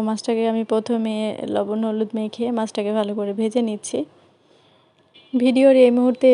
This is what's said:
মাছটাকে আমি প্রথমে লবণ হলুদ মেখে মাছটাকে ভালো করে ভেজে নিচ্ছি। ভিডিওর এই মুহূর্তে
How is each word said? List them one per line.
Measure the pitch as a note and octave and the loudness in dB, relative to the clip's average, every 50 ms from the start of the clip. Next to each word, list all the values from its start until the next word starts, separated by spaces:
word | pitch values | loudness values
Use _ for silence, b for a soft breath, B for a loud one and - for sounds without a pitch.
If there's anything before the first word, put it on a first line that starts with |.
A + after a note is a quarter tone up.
মাছটাকে | A3 G#3+ A3 G#3 - - A#3 A3 A3+ A3+ | -2 -2 -4 -4 -4 -4 -2 0 0 0
আমি | A3 A3+ A3 | 0 -2 -2
প্রথমে | - A3+ A3 G#3+ A#3+ A#3 A3+ A3 A3 G#3+ G#3+ G#3+ G#3+ - - - | -2 -2 -2 0 -2 -2 -2 -2 -4 -4 -4 -4 -6 -6 -6 -6
লবণ | - G#3 G#3 G3+ G3+ G#3+ A3 A3+ | -4 -4 -2 -2 -2 -4 -4 -2
হলুদ | A3 G#3+ A3 A3 G#3 - | -2 -2 -2 -4 -4 -4
মেখে | A3 G#3+ G#3+ - - A#3 B3 | -6 -6 -6 -6 -6 -6 -4
মাছটাকে | A#3+ A3+ A3 G#3 - A3 G3+ G#3 | -4 -4 -4 -6 -6 -6 -4 -2
ভালো | G#3+ A3 G#3 G3+ G#3 | -2 -2 -2 -4 -4
করে | A3 G#3 G3+ | -6 -6 -6
ভেজে | G3 G#3+ A3 A3 G#3+ B3 | -4 -2 -2 -2 -2 -2
নিচ্ছি। | A#3 A3 G#3+ G#3 - - - B3+ D4+ - _ _ _ _ _ _ _ b b b b b b b b b b _ _ _ _ - _ _ | -2 -2 -4 -8 -10 -8 -6 -6 -6 -8 _ _ _ _ _ _ _ b b b b b b b b b b _ _ _ _ -20 _ _
ভিডিওর | - B3 A#3+ C4 A#3+ C4 C4+ C4+ C4+ | -2 0 2 2 4 6 6 6 8
এই | C4 B3+ B3 | 8 6 6
মুহূর্তে | A#3+ B3 B3 B3+ B3 - C4 C4 | 6 4 2 0 0 4 6 6